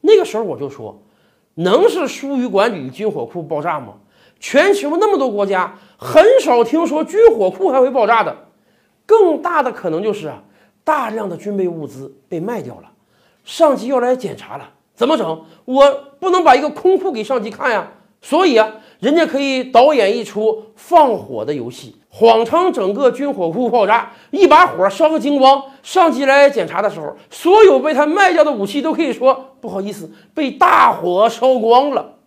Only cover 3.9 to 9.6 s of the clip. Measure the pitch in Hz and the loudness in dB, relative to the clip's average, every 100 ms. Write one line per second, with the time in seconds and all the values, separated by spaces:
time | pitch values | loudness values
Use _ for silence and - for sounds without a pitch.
3.9 | - _ _ _ _ - 285 370 403 294 | -20 _ _ _ _ -2 0 2 0 -2
4.9 | 339 427 381 262 202 202 190 175 - _ | -2 0 0 -2 -4 -2 -2 -4 -10 _
5.9 | _ - - 403 523 311 240 233 320 330 | _ 0 4 4 4 2 0 2 0 -2
6.9 | 294 311 381 466 226 185 185 381 262 254 | -4 -4 4 4 4 -2 0 -2 2 0
7.9 | 247 208 226 180 123 _ _ _ _ _ | 0 0 0 0 -8 _ _ _ _ _
8.9 | _ - 427 370 302 320 330 | _ 0 2 4 0 -4 -4